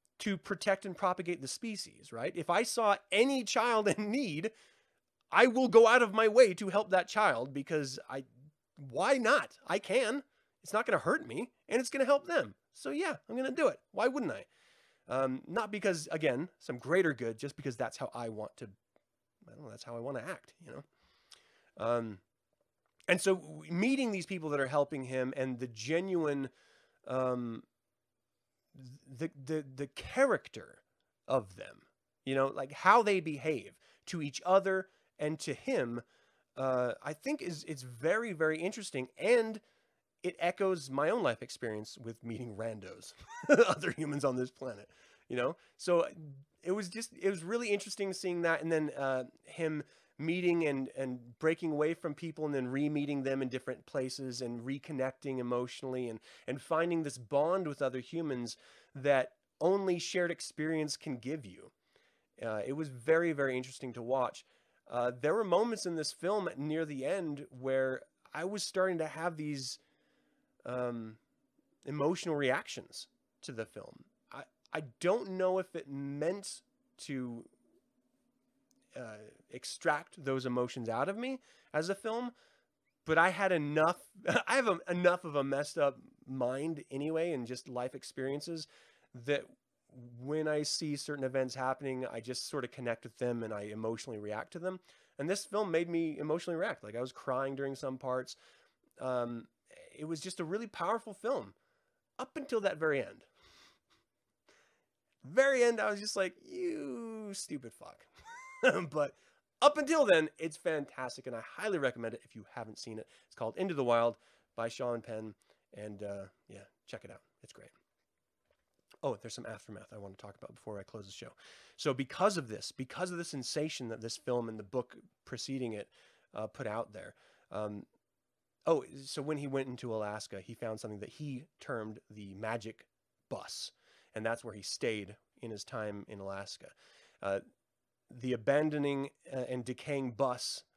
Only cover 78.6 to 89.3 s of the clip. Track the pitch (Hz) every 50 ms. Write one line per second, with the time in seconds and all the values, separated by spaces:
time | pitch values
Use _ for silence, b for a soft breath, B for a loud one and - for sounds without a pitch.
78.6 | _ _ _ _ _ _ - 156 127 113 107 104 107 107 - _ _ _ 135 131
79.6 | - - - - - 170 147 147 170 - - - 143 135 135 135 127 127 123 123
80.6 | 123 120 - 131 117 113 113 120 139 175 202 220 247 262 269 262 b b b b
81.6 | b b - 151 160 180 196 196 - 220 226 233 247 240 240 b b b b b
82.6 | b b _ _ _ _ _ _ _ 156 160 165 165 190 175 175 196 190 185 160
83.6 | 147 147 147 156 156 165 180 - - - _ - - - - 262 - - 247 269
84.6 | 247 220 180 165 - - 180 180 180 180 180 180 175 165 147 143 135 139 135 139
85.6 | 147 - - 170 147 139 127 - - - - _ - - 131 131 123 123 127 135
86.6 | 151 165 165 147 - - 135 135 143 156 160 160 165 175 160 131 120 117 127 123
87.6 | - 135 123 123 123 127 - 131 - - - - 131 135 139 147 143 170 170 160
88.6 | 151 b b b b b b b b b - 127 117 135